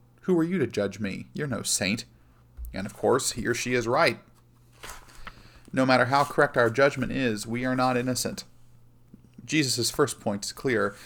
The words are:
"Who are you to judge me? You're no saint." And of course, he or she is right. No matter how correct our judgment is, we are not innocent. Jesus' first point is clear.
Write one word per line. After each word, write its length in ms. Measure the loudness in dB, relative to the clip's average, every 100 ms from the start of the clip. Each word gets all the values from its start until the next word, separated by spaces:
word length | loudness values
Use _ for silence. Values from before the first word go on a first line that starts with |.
| _ _
"Who 140 | 0 2
are 60 |
you 160 | 2 0
to 80 | 0
judge 320 | 0 -4 -4
me? 300 | -8 -8 -10
You're 140 | -8 -6
no 160 | -4
saint." 400 | -2 -2 0 -2 -6 -20 _ _ _ -14 -10
And 120 | -8 -10
of 80 |
course, 380 | -2 2 2 0
he 160 | -4 -2
or 60 |
she 200 | -2 -2
is 140 | -2 0
right. 320 | 2 2 0 -8 _ _ _ _ -20 -16 -16 -18 -18 -18 -18 -20 -20 -8
No 140 | 0 4
matter 220 | 4 4
how 180 | 2 2
correct 320 | 2 2 4
our 120 | 4
judgment 440 | 4 2 2 -4
is, 340 | -2 -2 -2 -4
we 160 | -4 -2
are 120 | 0
not 180 | 2 2
innocent. 480 | 0 -2 -4 -6 -14 -20 -20 -20 -20 -20 -20 -20 -20 -18
Jesus' 460 | -2 0 2 0 0
first 300 | 2 0 0
point 260 | -4 -4 -6
is 60 |
clear. 420 | -4 0 2 0 -4